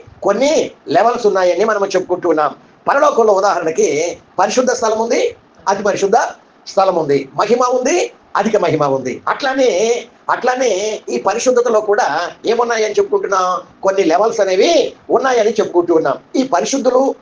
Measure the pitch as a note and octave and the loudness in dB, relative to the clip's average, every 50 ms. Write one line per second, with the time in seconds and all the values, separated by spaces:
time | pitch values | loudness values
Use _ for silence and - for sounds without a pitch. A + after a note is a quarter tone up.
0 | - - - - - G3 G3+ A3 C4 D4 D#4+ B3+ D#3+ - - - - - C#3+ E3+ | -4 -10 -14 -6 -2 -2 0 2 2 2 2 0 0 -2 -6 -12 -6 -2 0 2
1 | G#3 A#3 A#3+ A#3 - G#3 F#3+ F#3+ F#3 F3+ F3 E3+ G#3 A3 G#3+ G3+ G3 G3 F#3 F#3 | 2 2 0 0 0 0 2 2 2 2 2 2 0 0 0 0 -2 -2 -2 -2
2 | - - F3+ F3 D3+ E3+ D#3+ D#3 D3+ C#3 C3+ - - - - _ - E3 G#3 C#4+ | -2 -2 -4 -2 0 0 0 2 0 0 -2 -6 -14 -20 -20 _ -2 -2 0 2
3 | D4+ D4 - A3 A#3 G#3+ G3+ F#3+ G3+ G3+ E3+ - E3+ D#3+ D#3+ F#3+ G#3+ E3+ C#3 D3 | 2 2 2 2 2 4 2 2 2 0 0 0 -2 -2 -2 0 0 0 0 -2
4 | E3 F3 C3+ - - _ _ - F#3 G#3+ G#3 B3 C4 A#3 A#3 - A#3 A3 G#3+ A3 | -2 -4 -6 -10 -14 _ _ -2 -2 0 0 0 0 0 -2 -2 -2 -2 -2 -2
5 | A3+ A#3 B3+ E4 - - - - _ _ _ - - F#3 G3+ G3+ G3+ G3+ F#3 - | -2 -2 -2 0 -2 -2 -4 -8 _ _ _ -8 -4 -4 -2 0 0 0 0 0
6 | G3 G3 F#3+ F#3 - - - - - _ _ _ - - - G3 F#3+ F#3+ F3+ E3+ | 0 2 2 2 0 -2 -6 -12 -20 _ _ _ -20 -6 0 0 2 2 2 0
7 | D#3 C#3 C#3+ C3+ - - - D3+ F#3+ G3+ A#3 A#3+ B3+ B3 B3+ B3+ A#3+ C#4 E4+ F4 | 0 0 0 0 -2 -4 -4 -4 0 2 2 2 2 2 0 0 0 0 0 0
8 | - - - - _ _ - - G3+ A3 A3 G3 F3 E3 D3+ D3+ D3 C#3 C3+ C3 | 0 -4 -6 -14 _ _ -4 -2 0 0 0 0 0 0 0 0 0 0 0 -2
9 | B2+ B2+ A2+ - - - D3+ - C#4 C4 C4+ C4+ C4 A#3+ F#3 F3+ G#3+ A3+ A#3+ A#3 | -2 -4 -8 -6 -4 -6 -4 -2 -2 -2 0 2 2 2 2 2 0 0 0 -2
10 | - - - _ _ - E3+ F3+ A3 B3 B3+ C4 C4+ A3+ F#3+ F#3 G#3 G#3+ G#3 - | -6 -10 -18 _ _ -4 -4 -2 0 -2 0 0 0 0 0 -2 -2 -4 -6 -6
11 | - - A#3+ A#3 - F#3+ G3 A#3 - B3+ B3 A#3+ A#3+ A#3+ A3 G#3+ - - G3+ G#3 | -6 -6 -6 -4 -2 -2 -2 0 0 0 0 2 0 0 0 0 0 0 0 0
12 | G#3 C#3+ C#3 E3 F3 D#3+ - - - F3 A3+ A#3 A#3+ A#3 A#3 A3 G#3+ G#3 G#3 G#3 | 0 0 0 -2 -4 -6 -8 -6 -4 -2 0 0 0 0 0 -2 -2 0 0 0
13 | G3+ G3+ G#3 G3 F#3+ F#3 G3 F#3 F#3 F#3 F#3 F#3+ - - - _ - G3 F#3+ G3 | 0 0 -2 -2 -2 -2 -2 0 0 0 -2 -4 -6 -10 -12 _ -2 0 0 2
14 | F#3+ D#3+ D#3+ F3+ G#3+ A3+ - - G3 F#3+ F#3 F#3 B3 E4+ E4+ D4 A#3 - - - | 2 2 2 2 2 0 0 0 0 0 2 2 2 4 4 2 0 -2 -4 -10
15 | _ - D#3 A#3 B3+ C4+ B3+ A#3 G#3 A3 A3 - F#3 - - F3 - - - E3 | _ -2 0 0 0 0 0 2 0 0 0 -2 -2 0 0 0 0 2 2 0
16 | D3+ C#3+ C3 - - _ - C#4+ B3+ - - F3 G#3 A3 - C#4 A3 B3+ B3 B3+ | 0 0 -2 -4 -6 _ -2 -2 -2 0 0 -2 -2 -2 -2 -2 0 0 2 2
17 | C4+ C4 - - | 2 0 -2 -6